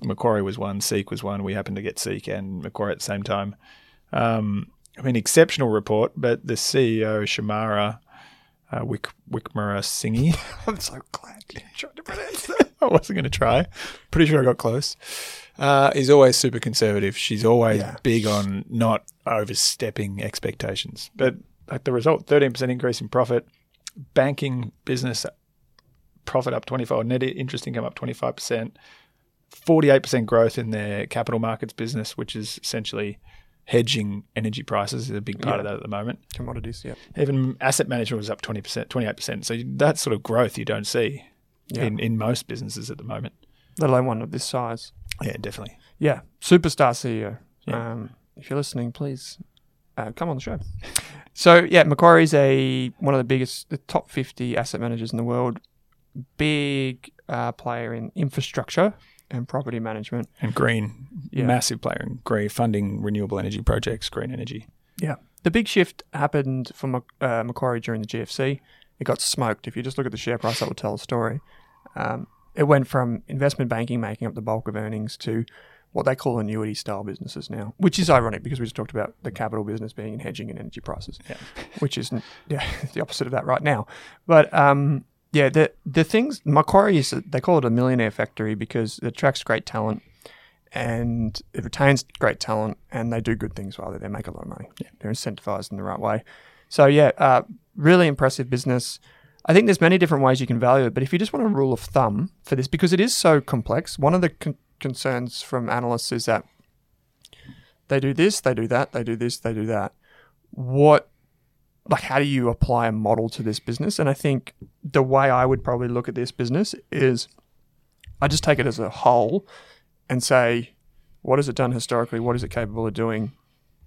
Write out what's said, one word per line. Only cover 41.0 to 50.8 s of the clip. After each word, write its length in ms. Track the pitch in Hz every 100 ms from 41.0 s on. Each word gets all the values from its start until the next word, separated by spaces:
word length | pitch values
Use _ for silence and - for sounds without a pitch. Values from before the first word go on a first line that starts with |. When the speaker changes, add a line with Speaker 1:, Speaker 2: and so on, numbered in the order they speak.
| 120 139 - _ _ _ -
Speaker 2:
Yeah. 160 | 117
Speaker 1:
in, 140 | 113 107
in 200 | 113 113
most 300 | 107 120 -
businesses 420 | 117 110 - 113
at 80 | -
the 60 |
moment. 300 | 110 107 120 - _ _ _ -
Speaker 2:
Let 120 | 151
alone 160 | 127 127
one 160 | 113
of 80 | 117
this 140 | 127
size. 480 | - 131 120 117 - - - -
Speaker 1:
Yeah, 140 | 123 -
definitely. 360 | 104 104 101 - _ _
Speaker 2:
Yeah. 220 | 151 135 - _
Superstar 540 | - 180 165 - 135 117
C 240 | 127 113
E 40 | 104
O. 100 | - _ _ -
Speaker 1:
Yeah. 260 | 117 117
Speaker 2:
Um, 180 | 113 110 - _ -
if 140 | -
you're 60 | 135
listening, 340 | 143 131 120
please, 460 | - 143 131 - - - _ _ _ _ -
uh, 140 | 110
come 160 | 117 170
on 80 | 135
the 40 |
show. 160 | - - - -